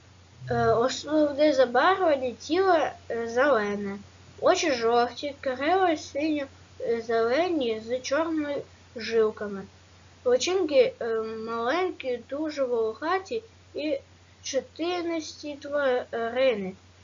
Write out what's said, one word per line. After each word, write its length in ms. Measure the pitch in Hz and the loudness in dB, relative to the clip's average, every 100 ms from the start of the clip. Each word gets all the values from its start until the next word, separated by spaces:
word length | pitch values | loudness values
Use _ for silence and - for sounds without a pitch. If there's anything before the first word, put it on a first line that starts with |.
| - - - - - | -20 -20 -20 -16 -4
Е, 160 | 233 226 | 0 2
основне 880 | 226 254 - 294 311 294 277 302 | 4 2 -2 -2 2 2 4 4
забарвлення 800 | 262 247 247 330 392 349 277 254 | 6 4 4 4 4 2 2 -2
тіла, 640 | 220 - 339 381 330 269 - - | -8 -2 2 4 4 2 -4 -8
е, 160 | 233 233 | -6 -2
зелене, 720 | 233 285 233 208 202 202 202 - - - - | 2 4 4 2 -4 -6 -10 -14 -20 -20 0
очі 300 | 262 359 359 | 2 4 2
жовті, 640 | 240 226 240 240 - 294 277 | 0 2 2 2 -2 -10 -6
крила 560 | 269 254 294 370 370 302 | -6 -2 0 4 4 2
синьо-, 500 | - 277 320 294 269 - - - | -2 -4 -2 -2 -4 -10 -20 -8
е, 200 | - 233 | -4 -4
зелені 800 | 226 226 226 269 359 330 240 220 226 | 0 0 2 2 2 0 -2 -4 -4
з 120 | 254 | -6
чорними 640 | 254 277 320 320 294 277 - - - 247 | -2 -2 0 -2 -2 -4 -8 -16 -20 -12
жилками. 680 | 214 226 214 214 208 196 190 - - - - - 247 | -2 2 2 0 -8 -8 -12 -18 -20 -20 -20 -6 0
Личинки, 680 | 254 330 381 311 277 233 - | 2 2 0 2 4 4 2
е, 220 | 226 226 | -4 -4
маленькі, 1000 | 220 220 220 233 233 330 370 - 262 240 - | -6 -8 -8 -4 -2 0 -2 -4 -6 -6 -6
дуже 340 | 277 311 285 | -6 -6 -2
волохаті 800 | 254 233 220 220 311 381 381 262 - - - | -2 0 -2 -4 -4 -4 -4 -8 -10 -16 -14
і 260 | - 302 539 - - - - | -8 -4 -4 -8 -20 -20 -16
чотирнасті 1120 | - 262 254 - 330 359 339 330 311 - 294 285 | -6 -6 -6 -6 -4 -2 -2 -4 -6 -12 -12 -12
тварини 1160 | 285 285 277 247 - 233 233 247 262 214 185 190 - _ | -6 -2 0 0 -2 -6 -4 0 2 2 -4 -10 -18 _